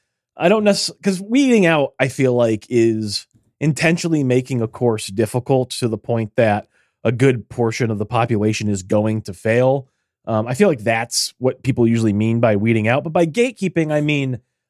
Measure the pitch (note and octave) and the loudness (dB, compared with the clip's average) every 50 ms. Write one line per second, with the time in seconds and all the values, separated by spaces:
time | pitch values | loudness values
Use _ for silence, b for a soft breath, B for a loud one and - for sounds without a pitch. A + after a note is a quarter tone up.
0 | _ _ _ _ _ _ _ - D3+ F3 G3+ A3 G#3 G#3 G3+ - - - - _ | _ _ _ _ _ _ _ 0 2 2 2 4 4 2 2 0 -2 -6 -8 _
1 | - G3+ F#3+ F3 G3+ G#3 A#3 C#4 C#4+ C4 A#3+ A3 F#3 E3 E3 D3+ C#3 - _ - | -4 -4 -4 -4 -4 -2 0 2 4 4 4 4 4 4 4 2 0 -2 _ -2
2 | C3+ C3+ - - C3+ B2+ B2 A#2+ A#2+ A2+ A2+ G#2+ - - A#2+ A#2 A2+ A2+ A2 A2 | -4 -4 0 0 0 2 2 2 2 2 0 -2 -4 -2 2 2 2 2 2 0
3 | G#2+ G#2 G2+ - - _ _ _ _ _ _ - C#3 D3+ C#3+ - - E3 E3+ E3+ | -4 -4 -6 -8 -10 _ _ _ _ _ _ -4 -2 -2 0 0 0 0 0 0
4 | - E3+ E3 D3+ C#3 B2+ B2 B2+ B2+ - C3+ A#2+ A2+ A2 - - B2 A#2+ A2 G#2+ | -2 -2 -2 0 0 2 0 0 0 -2 -4 -4 -4 -4 -4 -2 0 0 0 -2
5 | - - G2 G#2 A2+ - - B2 B2 - C#3 C3 B2+ - - - B2+ A#2 A2 G#2 | -6 -8 -4 -2 -2 -2 -2 -4 -2 0 0 0 0 -2 -6 -6 -4 -4 -4 -4
6 | - - A#2 A2+ A2+ G#2 - - A#2 G#2+ G#2 G#2 - _ _ _ _ _ _ _ | -6 -4 -4 -4 -4 -4 0 2 2 2 2 0 -4 _ _ _ _ _ _ _
7 | - A2+ B2 A2 C3 C3+ B2+ A#2 G2 - - - A#2+ A2+ A2+ - B2 A2+ A2 G2+ | -4 -2 0 2 2 2 2 0 -4 -10 -4 -2 -2 -2 0 -2 -2 -2 -2 -4
8 | G#2+ G#2 B2 A2+ A#2+ A#2 A#2 G2+ G#2 A2 A2 - G#2+ G#2 G2+ F#2 F#2 G2 A2 G#2+ | -6 -4 -2 -2 0 0 0 0 0 0 -2 -2 -2 -4 -4 -4 -4 -2 0 0
9 | G#2+ A2 G#2+ A2 G#2 - F#2 - - A2 A2+ A#2+ B2+ C3 C3+ C#3 C3 _ _ _ | 0 0 -2 -4 -6 -10 -14 -6 -2 0 0 2 2 2 0 -2 -4 _ _ _
10 | _ _ _ _ - - A2+ A2 A2 A#2+ C3 C3 G#3 G3 D#3 A2+ G#2 A2+ A2+ A2 | _ _ _ _ -8 -4 -2 -2 -2 -2 0 2 2 2 2 0 0 -2 -2 -2
11 | A#2+ - - - - - - - B2 B2+ - - - C3+ B2+ B2 A#2+ A2+ A#2 A#2 | -2 -4 -4 -6 -6 -6 -8 -2 -2 -2 -2 -2 -4 -4 0 2 2 2 2 2
12 | A2+ A2 G2 G#2 A2 A2+ A2+ A#2 A#2 A#2 G#2+ G2+ G#2+ A2+ A2+ A2 G#2+ A2 B2 C#3+ | 2 0 0 0 0 0 0 2 2 2 2 2 2 2 0 2 2 0 0 -2
13 | - E3 D#3 F3+ F3 E3 C#3+ A#3+ A#3+ C4 A3 - F#3+ F3+ - E3+ D#3+ D#3 D3+ D3+ | -2 -2 0 0 0 0 2 0 0 0 0 -4 -6 -4 -2 -2 -2 0 0 -2
14 | D3 D3 D3+ C#3+ C#3 C3+ B2+ - _ _ _ _ _ | 0 0 0 -2 -2 -4 -6 -8 _ _ _ _ _